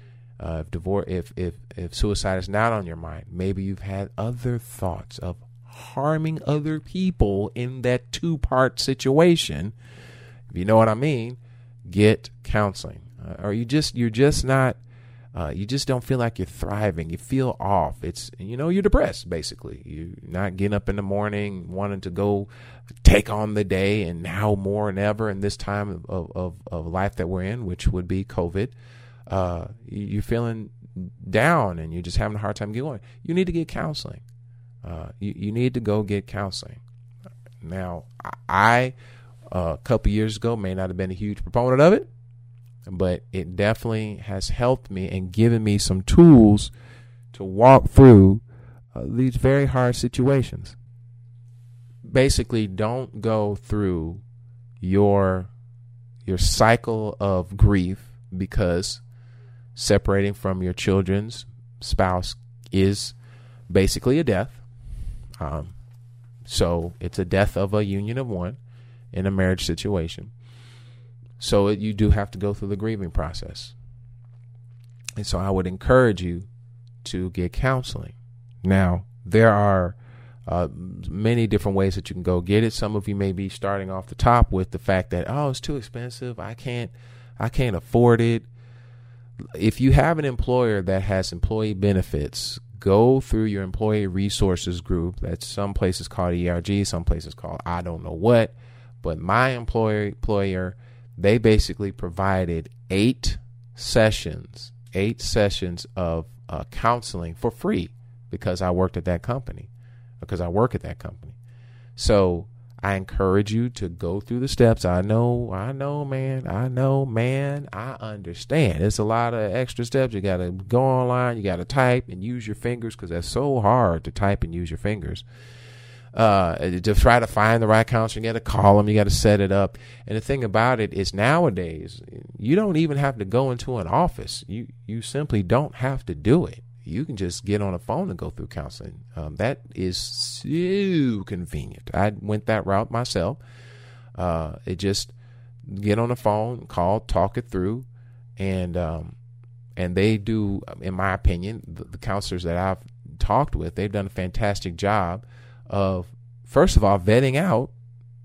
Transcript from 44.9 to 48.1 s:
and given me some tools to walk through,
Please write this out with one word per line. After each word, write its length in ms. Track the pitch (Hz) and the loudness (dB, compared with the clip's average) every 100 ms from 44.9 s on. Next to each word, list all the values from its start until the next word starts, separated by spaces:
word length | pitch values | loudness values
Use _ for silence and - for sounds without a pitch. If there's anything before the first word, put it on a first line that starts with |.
| 95 95 | -8 -6
and 220 | 95 92 | -6 -4
given 320 | 98 117 117 | 2 4 4
me 140 | 110 104 | 2 0
some 240 | - 95 | 0 -2
tools 720 | - - 170 131 107 104 - - - - - - - | 4 10 12 12 10 8 2 -10 -20 -20 -20 -20 -20
to 100 | - | -12
walk 460 | 95 95 123 131 - | -8 6 10 10 10
through, 520 | - 135 | 12 12